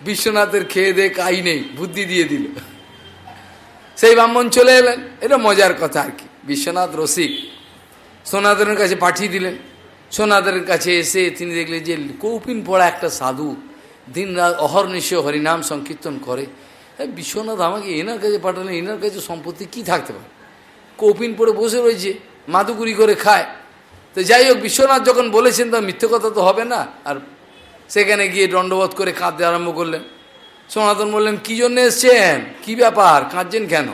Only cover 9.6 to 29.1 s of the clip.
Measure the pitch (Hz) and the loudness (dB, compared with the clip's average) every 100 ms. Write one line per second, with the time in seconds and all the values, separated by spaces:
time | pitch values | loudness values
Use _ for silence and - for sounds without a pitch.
9.6 | - - - - - - 214 202 190 185 | -18 -20 -20 -20 -12 -4 2 2 2 -2
10.6 | 180 170 175 175 165 190 180 170 175 170 | -2 -2 0 0 0 0 -2 -4 -8 -6
11.6 | 165 165 160 160 139 139 214 226 - 226 | -6 -8 -6 -8 -8 -8 -6 -6 -6 -8
12.6 | 180 185 175 165 165 - 131 131 151 143 | 0 4 4 2 -6 -4 -6 -4 -8 -10
13.6 | - - - - - 131 196 180 175 175 | -16 -20 -20 -20 -12 -8 -6 0 0 0
14.6 | 151 170 190 180 - 180 143 147 151 165 | 0 0 0 -4 -2 -2 -2 -2 -2 -2
15.6 | 160 147 143 151 165 139 135 127 139 - | -4 -8 -10 -12 -12 -12 -8 -8 -10 -16
16.6 | - - - - 269 175 151 208 214 214 | -20 -20 -20 -12 -12 -10 -10 -8 -8 -2
17.6 | 170 208 196 156 190 226 208 208 185 180 | -2 -2 -6 -6 -6 -4 -2 -2 -4 -6
18.6 | 190 175 180 208 202 190 - 175 175 160 | -6 -6 -6 -6 -6 -8 -12 -12 -12 -14
19.6 | 190 240 196 170 - 101 - _ - - | -14 -12 -4 -4 -4 -16 -18 _ -20 -20
20.6 | _ - - - 214 202 233 208 226 208 | _ -20 -20 0 2 2 -2 0 0 2
21.6 | 226 240 240 214 190 190 - - - 180 | 0 2 0 0 -6 -8 -14 -20 -2 0
22.6 | 202 220 226 202 214 202 208 208 - - | 0 -4 -4 2 2 4 4 4 2 -12
23.6 | - _ _ - _ - 185 240 262 226 | -20 _ _ -20 _ -6 4 6 6 4
24.6 | 208 - 269 269 233 233 240 214 247 220 | 2 2 4 4 4 2 4 4 4 2
25.6 | 240 233 202 185 226 233 220 202 185 196 | 0 0 -2 -2 0 0 0 2 2 2
26.6 | 240 233 131 - 143 139 - - - - | -2 -4 -6 -10 -10 -10 -12 -20 -20 -20
27.6 | - - - 208 202 208 196 185 190 185 | -20 -20 -4 0 2 2 0 0 2 2
28.6 | 185 190 185 190 190 | 0 0 -2 -2 -6